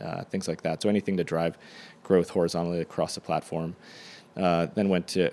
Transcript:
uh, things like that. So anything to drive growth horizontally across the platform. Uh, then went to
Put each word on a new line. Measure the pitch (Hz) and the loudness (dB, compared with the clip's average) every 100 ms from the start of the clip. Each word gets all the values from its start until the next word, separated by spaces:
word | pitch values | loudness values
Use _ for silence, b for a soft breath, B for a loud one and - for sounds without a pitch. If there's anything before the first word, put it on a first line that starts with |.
uh, | 85 90 | -8 -8
things | - 98 90 | -6 -4 -4
like | 82 | -4
that. | 80 80 | -2 0
So | 104 | 2
anything | 104 95 95 | 2 0 -2
to | |
drive | 82 82 82 - B B B B | 0 0 0 -4 B B B B
growth | - 95 85 | 4 4 4
horizontally | 95 85 85 85 87 | 2 2 0 -2 -2
across | 80 - 78 - | -4 -2 -2 -4
the | |
platform. | - 80 - 82 82 87 B B B B B - | -4 -4 -2 -6 -6 -8 B B B B B 0
Uh, | 92 85 82 - | 2 4 2 2
then | 98 | 2
went | 90 - | 2 0
to | 92 85 | 0 0